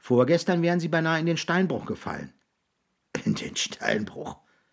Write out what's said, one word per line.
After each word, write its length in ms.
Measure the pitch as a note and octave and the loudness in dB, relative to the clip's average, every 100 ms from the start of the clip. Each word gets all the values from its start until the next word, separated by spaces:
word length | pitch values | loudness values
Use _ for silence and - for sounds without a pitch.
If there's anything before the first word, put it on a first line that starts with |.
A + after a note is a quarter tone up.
Vorgestern 600 | - B2 B2+ E3+ E3+ F3 | 2 4 6 4 2 2
wären 180 | E3+ F3 | 2 2
Sie 80 | E3 | 0
beinahe 320 | E3 D#3+ D#3+ | 0 2 0
in 60 | E3 | 0
den 120 | D#3+ | -2
Steinbruch 480 | - E3+ F#3 A#2 - | 0 2 2 0 -4
gefallen. 480 | G#2+ - D2+ - _ _ _ _ _ _ _ _ - - | -8 -6 -8 -10 _ _ _ _ _ _ _ _ -6 -2
In 100 | - | -2
den 200 | - - | -2 -6
Steinbruch? 800 | - - A1 A1+ - - - - _ _ _ | -6 -4 -2 -2 -4 -8 -12 -12 _ _ _